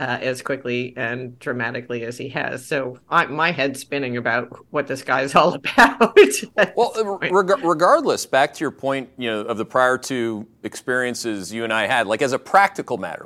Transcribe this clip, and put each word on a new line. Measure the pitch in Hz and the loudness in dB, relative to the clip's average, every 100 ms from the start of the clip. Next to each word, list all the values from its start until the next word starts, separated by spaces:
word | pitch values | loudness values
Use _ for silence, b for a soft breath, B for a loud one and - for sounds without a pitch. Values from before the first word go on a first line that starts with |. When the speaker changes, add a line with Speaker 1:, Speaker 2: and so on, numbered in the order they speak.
Speaker 1:
uh, | 131 123 | -6 -4
as | 127 127 | -4 -4
quickly | - 135 127 123 127 123 | -4 -6 -4 -6 -6 -6
and | 117 123 127 123 | -6 -6 -10 -12
dramatically | - 123 117 123 123 120 | -8 -6 -4 -6 -8 -8
as | 113 123 | -8 -10
he | 127 | -8
has. | 151 - 127 - | -6 -6 -8 -6
So | 147 131 123 - | -6 -6 -10 -2
I, | 160 151 | 0 0
my | 147 165 | 0 -2
head's | 147 139 139 | 0 -4 -4
spinning | - 143 127 120 | -8 -6 -4 -4
about | 120 120 - - - | -2 -2 -4 -12 -8
what | 151 139 | -6 -4
this | 135 | -6
guy's | - 131 135 | -2 -2 2
<laughs> | 170 | 4
all | 156 | 4
about | 139 - - 240 277 226 - 392 - - - | 2 -2 4 6 6 4 8 8 6 -4 0
at | 190 - | 0 2
Speaker 2:
Well, | 240 | 0
Speaker 1:
this | 220 | 0
Speaker 2:
uh, | 214 196 | -4 -4
Speaker 1:
point. | 170 | 0
Speaker 2:
reg-, | 185 185 196 | 2 4 2
regardless, | 165 160 180 302 254 113 - | 2 2 4 4 2 -2 0
back | 135 151 | 2 2
to | - | 0
your | 147 | -6
point, | - 135 135 131 - | -4 -4 -4 -6 -8
you | 120 | -4
know, | 107 | -4
of | 113 110 | -4 -6
the | |
prior | 110 131 127 127 | -2 2 2 2
two | - 131 117 107 110 _ | -2 -4 -4 -4 -10 _
experiences | 110 - - 127 123 117 117 104 90 | -12 -10 -4 -2 -2 -4 -6 -6 -6
you | 113 | -6
and | 117 | -2
I | 110 104 | 0 2
had, | 127 101 | 0 0
like, | 110 | 0
as | 139 | 0
a | 131 | -2
practical | - 185 196 - 127 113 | 2 4 4 0 -6 -6
matter, | 90 78 | -6 -10